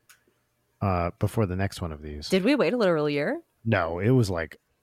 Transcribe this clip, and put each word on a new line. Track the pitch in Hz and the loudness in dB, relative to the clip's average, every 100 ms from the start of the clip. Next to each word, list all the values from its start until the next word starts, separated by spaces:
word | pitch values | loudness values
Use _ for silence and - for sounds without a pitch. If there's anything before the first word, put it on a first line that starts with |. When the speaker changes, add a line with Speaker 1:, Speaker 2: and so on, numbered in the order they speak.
| _ - _ _ _ _ _ _ | _ -20 _ _ _ _ _ _
Speaker 1:
uh, | 101 87 87 - | 0 0 -2 -2
before | 104 - 98 | -2 0 -2
the | 92 | 0
next | 98 - | -4 -4
one | 85 | -8
of | 73 | -8
these. | 76 73 73 | -10 -12 -2
Speaker 2:
Did | 185 202 | 0 2
we | 285 | 2
wait | 170 | 2
a | 240 | 2
literal | 190 160 151 | 2 2 0
year? | 143 170 330 - _ | -2 -2 -6 -10 _
Speaker 1:
No, | 113 101 82 85 | 0 0 0 0
it | 104 | 4
was, | 131 98 | 4 4
like, | 85 80 - _ _ | 0 -6 -10 _ _